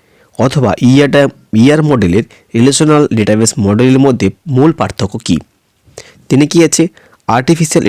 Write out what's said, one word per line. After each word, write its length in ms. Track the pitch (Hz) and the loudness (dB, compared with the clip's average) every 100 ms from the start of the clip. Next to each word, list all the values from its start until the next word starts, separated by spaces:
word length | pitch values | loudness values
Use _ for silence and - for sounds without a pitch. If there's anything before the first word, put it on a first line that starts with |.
| _ _ _ - 127 | _ _ _ -4 -2
অথবা 240 | 143 120 - 123 | 0 -2 0 2
ইয়ারটা, 340 | 135 143 143 139 - - 110 | 2 2 2 0 -4 -6 0
ইয়ার 180 | 127 151 156 | 2 2 0
মডেলের 340 | 135 98 90 - _ _ 113 | 0 0 -2 -4 _ _ -2
রিলেশনাল 460 | 127 139 151 151 147 113 | 0 0 0 0 0 -2
ডেটাবেস 320 | 104 107 113 - | -2 0 -2 -2
মডেলের 360 | 101 104 127 131 139 | -2 0 2 2 2
মধ্যে 220 | 123 98 - - 127 | 0 -4 -6 -6 0
মূল 140 | 156 160 | 0 0
পার্থক্য 340 | 98 - 95 113 - | -6 -6 -8 -6 -4
কী। 100 | 82 - _ _ _ _ - - _ - | -6 -6 _ _ _ _ -20 -20 _ -4
তিনি 160 | 131 147 | 0 0
কী 60 | 165 160 | 2 0
আছে, 140 | - 160 _ _ _ - 113 | 0 -4 _ _ _ -4 -4
আর্টিফিশিয়াল 480 | 127 165 165 - | -2 -2 -2 -2